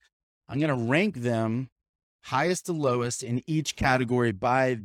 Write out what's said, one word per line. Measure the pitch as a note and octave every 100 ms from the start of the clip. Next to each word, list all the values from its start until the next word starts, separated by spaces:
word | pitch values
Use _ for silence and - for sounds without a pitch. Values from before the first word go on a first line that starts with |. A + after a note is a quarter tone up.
| _ _ _ _ -
I'm | C3+
gonna | D3+
rank | B2+ A2+ D3 G#3+ B2+
them | A#2+ A2+ A2 A#2 B2+ _ _ _ _ _
highest | - C3 E3 F#3 -
to |
lowest | E3 C#3 B2 A#2+ -
in | A#2 B2 -
each | D#3 C#3+ -
category | C#3 B2+ A#2+ B2 A#2+
by | G2 B2 C3 C3 A#2+